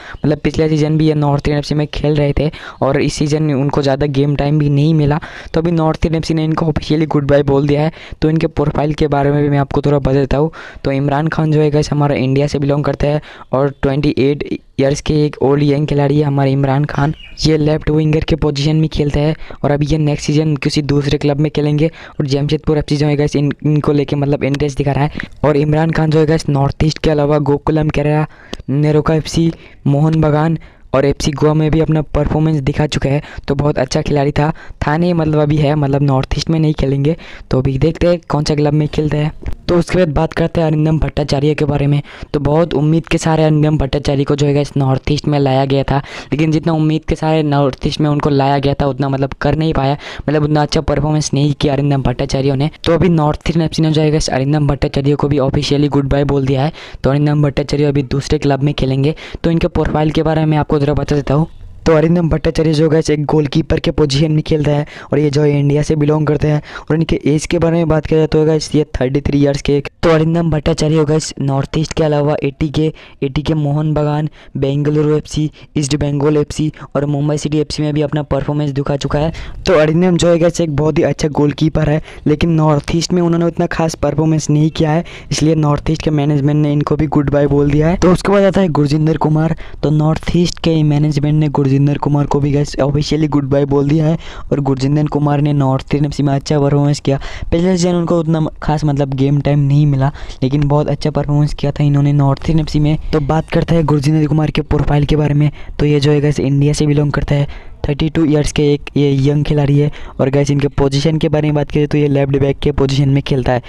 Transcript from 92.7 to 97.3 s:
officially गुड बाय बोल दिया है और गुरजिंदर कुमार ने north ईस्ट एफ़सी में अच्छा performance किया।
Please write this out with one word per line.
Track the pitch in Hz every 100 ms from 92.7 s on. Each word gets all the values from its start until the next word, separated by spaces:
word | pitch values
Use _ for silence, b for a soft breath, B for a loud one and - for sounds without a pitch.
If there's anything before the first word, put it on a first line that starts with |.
| -
officially | 135 147 147 151 156
गुड | 143
बाय | 135 139 143
बोल | 139 143
दिया | 160 156
है | 165 B B -
और | 139
गुरजिंदर | 139 131 135 147 151
कुमार | 147 147 143
ने | 147
north | 147 135 131 -
ईस्ट | 143 147
एफ़सी | 143
में | 143
अच्छा | 139 - 151
performance | 139 143 143 147
किया। | - 135 B